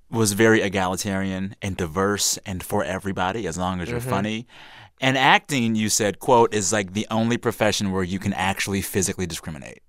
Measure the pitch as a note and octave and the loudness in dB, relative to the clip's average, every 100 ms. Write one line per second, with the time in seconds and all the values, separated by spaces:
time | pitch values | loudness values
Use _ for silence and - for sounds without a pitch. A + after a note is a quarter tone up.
0 | - A#2 G#2+ G2+ A2+ A2 F#2+ F#2+ F#2 F#2+ | -6 0 2 4 6 6 2 0 -2 -2
1 | G#2 F#2+ F#2+ F#2+ F#2+ - G2+ F2 E2+ E2+ | -2 -2 -4 -4 -6 -8 -8 -4 -4 0
2 | G2 G2+ - - - F#2 - G2+ D#2+ F#2 | 0 2 0 -2 -6 -8 -4 -2 -2 -4
3 | G2 F#2+ F#2 A2 F2+ F2 F2+ F#2 E2 - | -4 -2 -2 -2 -4 -2 -2 -4 -4 -6
4 | B2 G2 G#2+ A2 B2 - - - - - | -4 -2 -2 -4 -10 -18 -20 -20 -20 -4
5 | C3 C3 C#3 G3+ - C#3 A#2 A2 G#2+ - | 0 4 4 4 2 0 2 2 0 2
6 | G#2 F#2+ - A#2+ A2+ G#2 F2+ A2 F#2 G2 | 0 0 4 6 6 2 0 0 -2 -4
7 | - A2 A#2 A#2 A#2 - A2 - G2+ F#2+ | -2 0 0 0 -2 0 0 2 -2 -2
8 | F2+ F#2 G2 F2 F#2+ G2 - G2 - G2+ | -2 -2 -4 -2 -2 -2 -2 -2 -2 -2
9 | F2+ F#2+ F2 D#2+ - D2 A1 - | -2 -4 -6 -8 -10 -14 -16 -20